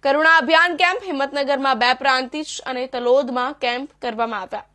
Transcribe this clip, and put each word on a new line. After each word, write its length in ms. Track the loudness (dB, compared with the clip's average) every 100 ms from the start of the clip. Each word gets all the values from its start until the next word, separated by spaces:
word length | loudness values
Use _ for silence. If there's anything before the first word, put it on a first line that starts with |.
કરુણા 340 | 2 4 6 4
અભિયાન 400 | 6 4 4 2
કેમ્પ 280 | 0 0 -4
હિંમતનગરમાં 680 | -4 -4 -2 -2 0 0 2
બે 140 | 2
પ્રાંતિજ 560 | 2 0 0 -2 -8 -10 -10 -8
અને 220 | -8 -6
તલોદમાં 640 | -4 2 2 2 -4 -4
કેમ્પ 360 | -4 -4 -4 -8 _
કરવામાં 400 | -8 -4 -4 -4
આવ્યા. 240 | -8 -12 -12